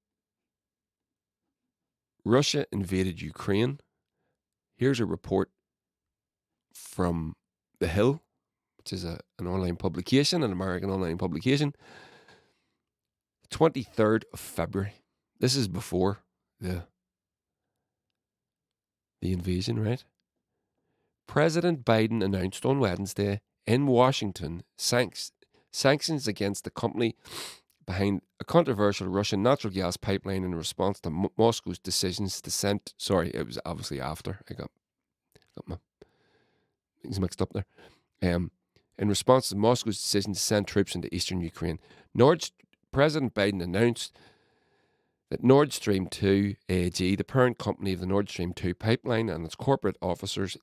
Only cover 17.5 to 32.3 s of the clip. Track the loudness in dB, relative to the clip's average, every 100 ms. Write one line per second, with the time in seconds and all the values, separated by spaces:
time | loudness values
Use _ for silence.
17.5 | _ _ _ _ _ _ _ _ _ _
18.5 | _ _ _ _ _ _ _ -4 -2 -2
19.5 | -2 -2 -2 -2 -4 -8 _ _ _ _
20.5 | _ _ _ _ _ _ _ -4 2 2
21.5 | 2 0 0 2 4 4 2 0 0 -2
22.5 | -2 0 2 2 0 -4 -2 0 -2 -6
23.5 | _ 0 2 4 6 6 4 -4 -6 -8
24.5 | -8 -12 -8 0 0 0 -4 -14 -16 _
25.5 | _ _ 0 2 2 0 -2 -4 -2 -4
26.5 | -4 -8 -6 -4 0 -2 -2 -12 -14 -14
27.5 | -16 _ _ -8 -2 0 0 -4 _ 2
28.5 | 4 4 2 2 0 -2 -2 0 0 2
29.5 | 2 0 -4 -4 -4 -4 -4 -4 -4 -4
30.5 | -4 -6 -2 -2 -2 -6 -4 -4 2 2
31.5 | 2 -6 -10 -4 -2 -2 -4 -6